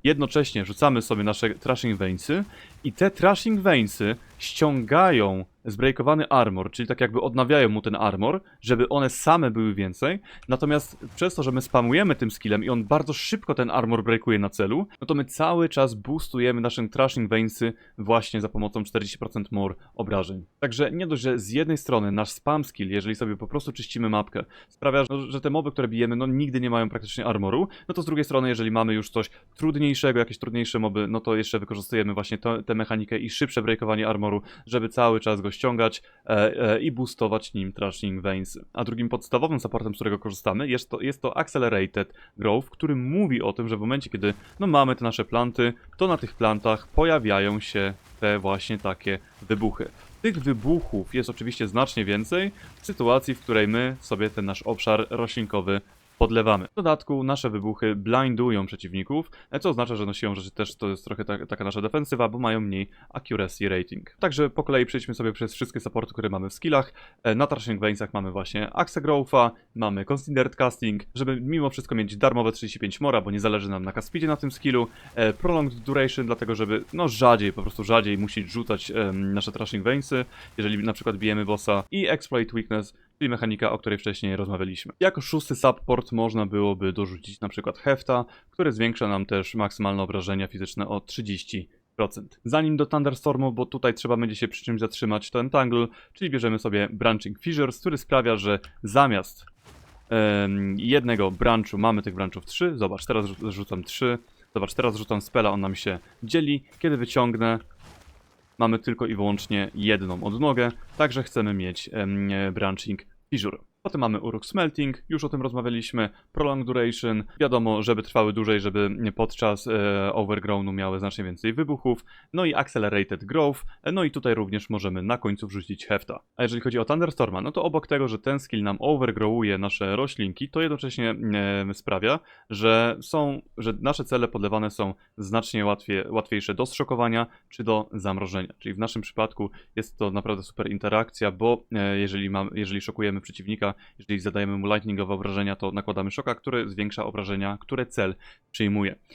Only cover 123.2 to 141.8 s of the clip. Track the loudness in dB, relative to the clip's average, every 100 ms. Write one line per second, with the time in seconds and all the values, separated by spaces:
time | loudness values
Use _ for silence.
123.2 | -4 2 2 0 -6 -8 -4 -2 -2 0
124.2 | 0 0 0 -4 -4 -4 -4 -4 -2 -2
125.2 | -2 -4 -6 -10 -10 -10 -4 -4 -4 -12
126.2 | -12 -4 -2 -2 -2 0 0 0 0 0
127.2 | 0 -2 -4 -2 0 0 0 0 0 -2
128.2 | -2 -4 -2 -2 -2 0 2 2 2 2
129.2 | 2 2 2 0 -2 -2 0 0 -2 -2
130.2 | -6 -4 -6 -2 -2 -2 -4 -2 -2 -2
131.2 | 0 0 0 0 -2 -6 -2 0 2 0
132.2 | -2 -20 -12 2 6 6 4 0 -2 0
133.2 | 0 -2 -10 -6 -4 -2 -2 -2 -2 0
134.2 | 0 0 -2 0 -2 -2 -4 -4 _ -12
135.2 | -2 -2 0 0 0 0 0 -2 0 -2
136.2 | 0 -2 -2 -2 -2 -2 -2 0 2 2
137.2 | -2 -6 _ -6 0 0 0 -4 -4 -2
138.2 | -2 -4 -6 -10 -10 -4 -4 -4 -6 -2
139.2 | -2 -2 -8 -8 -10 -8 -8 -4 -2 -2
140.2 | -2 -4 -6 -6 -6 -4 2 2 0 -2
141.2 | -2 2 2 2 0 -2